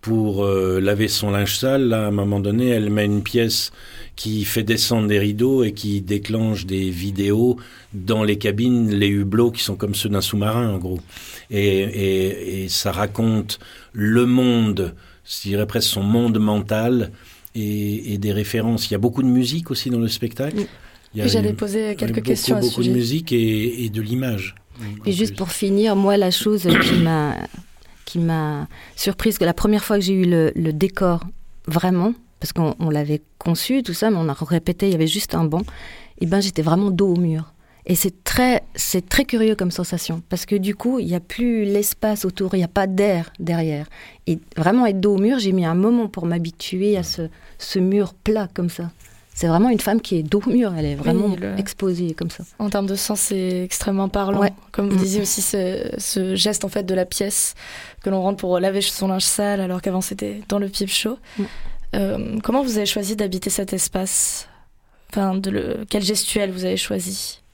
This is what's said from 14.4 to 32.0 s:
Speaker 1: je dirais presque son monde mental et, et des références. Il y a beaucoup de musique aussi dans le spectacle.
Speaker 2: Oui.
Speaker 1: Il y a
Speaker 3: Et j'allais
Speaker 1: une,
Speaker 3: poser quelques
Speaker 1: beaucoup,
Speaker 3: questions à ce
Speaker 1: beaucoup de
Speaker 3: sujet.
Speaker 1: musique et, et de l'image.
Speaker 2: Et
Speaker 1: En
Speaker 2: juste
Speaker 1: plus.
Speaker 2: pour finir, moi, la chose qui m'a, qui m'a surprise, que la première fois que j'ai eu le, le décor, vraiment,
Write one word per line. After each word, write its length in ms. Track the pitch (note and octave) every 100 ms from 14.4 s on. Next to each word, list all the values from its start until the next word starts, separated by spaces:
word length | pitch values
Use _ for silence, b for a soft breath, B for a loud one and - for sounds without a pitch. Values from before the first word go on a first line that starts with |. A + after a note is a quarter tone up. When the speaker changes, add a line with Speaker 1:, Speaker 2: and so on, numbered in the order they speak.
| B2+ A#2+ A2 F#2+ F2+ E2 B B -
Speaker 1:
je 160 | - G2
dirais 180 | G2+ G#2
presque 220 | - -
son 140 | G#2
monde 340 | G2+ A2+ A#2+ A2
mental 720 | G#2+ G#2+ G2+ A2 A#2 B2 G#2 B B B B
et, 600 | A2+ G#2 G#2 G#2 G#2+ -
et 40 | G2+
des 140 | G#2
références. 580 | G2+ G#2 A#2 A2+ A2+ -
Il 40 |
y 20 | G2+
a 40 |
beaucoup 220 | A#2 B2+
de 40 | C3
musique 420 | B2 B2 D#3+ E3
aussi 180 | C3 -
dans 100 | B2
le 80 | A2+
spectacle. 480 | - A#2 - C#3 G#3
Speaker 2:
Oui. 100 | G3+ B B B B
Speaker 1:
Il 60 | G#2+
y 20 |
a 40 | -
Speaker 3:
Et 40 |
j'allais 200 | A3+ G#3
Speaker 1:
une, 60 | G#3
Speaker 3:
poser 400 | G#3 G#3 G#3+ G3+
quelques 200 | A3 -
Speaker 1:
beaucoup, 120 | B2
Speaker 3:
questions 280 | - - B2
à 60 |
ce 60 | A#2+
Speaker 1:
beaucoup 120 | A2+
de 40 | A#2+
Speaker 3:
sujet. 100 | B2
Speaker 1:
musique 360 | A#2 D3+ E3
et, 500 | A#2+ A2+ G#2+ A2+ A#2+ A#2
et 40 |
de 120 | G#2+
l'image. 540 | G#2+ B2+ C3 G#2+ F#2 - _ - G#2+ G#2 G3+
Speaker 2:
Et 40 |
Speaker 1:
En 20 |
Speaker 2:
juste 180 | F#3 A3
Speaker 1:
plus. 40 | -
Speaker 2:
pour 120 | F#3
finir, 440 | - G3+ G3 A3 G3
moi, 200 | G3 G3+
la 140 | F#3
chose 360 | F3+ G#3+ G#3+ F3 E3
qui 100 | - F3
m'a, 340 | E3 D#3+ D3 G1+ G1+ - - - b b -
qui 140 | F3
m'a 480 | E3+ D#3+ D#3 D3 D3+ B B B
surprise, 420 | - F#3+ A3+ G#3
que 80 | E3+
la 80 |
première 300 | E3+ G#3 G#3
fois 140 | - G#3
que 60 | F#3
j'ai 80 |
eu 120 | F#3+ F3+
le, 260 | E3+ D#3+ -
le 160 | D#3+
décor, 520 | D#3 F#3+ - F#3 E3+ F3 - - - -
vraiment, 480 | E3 F#3 F3+